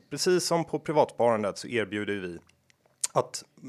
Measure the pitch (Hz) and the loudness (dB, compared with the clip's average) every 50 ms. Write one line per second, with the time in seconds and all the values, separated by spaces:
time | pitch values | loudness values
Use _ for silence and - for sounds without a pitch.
0 | _ - 147 139 - 185 180 175 175 - 170 170 160 - - 147 - - 151 151 | _ -12 -6 -2 2 2 2 2 2 2 0 0 0 -2 -6 -6 -4 0 2 4
1 | 127 - - - 117 120 113 107 107 95 82 - - - 120 113 104 92 104 104 | 4 2 2 2 2 4 4 2 0 -2 -4 -6 -8 -4 -2 -2 -2 -2 -4 -6
2 | 104 101 101 101 92 87 85 80 - _ _ _ _ _ _ _ _ _ _ _ | -4 -4 -4 -4 -6 -8 -10 -12 -16 _ _ _ _ _ _ _ _ _ _ _
3 | - - - 143 - - - - - _ _ - - | -6 -2 0 0 -2 -2 -4 -14 -16 _ _ -20 -12